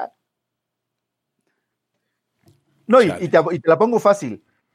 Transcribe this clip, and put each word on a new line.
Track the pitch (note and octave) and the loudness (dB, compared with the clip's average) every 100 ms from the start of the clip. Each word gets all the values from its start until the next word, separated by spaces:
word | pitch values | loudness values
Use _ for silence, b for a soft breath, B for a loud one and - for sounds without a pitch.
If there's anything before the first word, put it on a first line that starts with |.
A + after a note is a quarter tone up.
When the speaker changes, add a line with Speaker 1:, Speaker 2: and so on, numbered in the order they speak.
| - _ _ _ _ _ _ _ _ _ _ _ _ _ _ _ _ _ _ _ _ _ _ _ _ _ _ _ - | -14 _ _ _ _ _ _ _ _ _ _ _ _ _ _ _ _ _ _ _ _ _ _ _ _ _ _ _ 0
Speaker 1:
No, | B3+ | 2
y, | G3 | 2
Speaker 2:
Chale. | F2 | -2
Speaker 1:
y | E3+ | 0
te, | D#3+ D#3 | 0 0
y | E3+ | -4
te | D#3+ | 0
la | D#3+ | 2
pongo | A3 A3+ | 2 0
fácil. | G3+ G3+ C3 G2+ _ _ _ | 0 0 -4 -14 _ _ _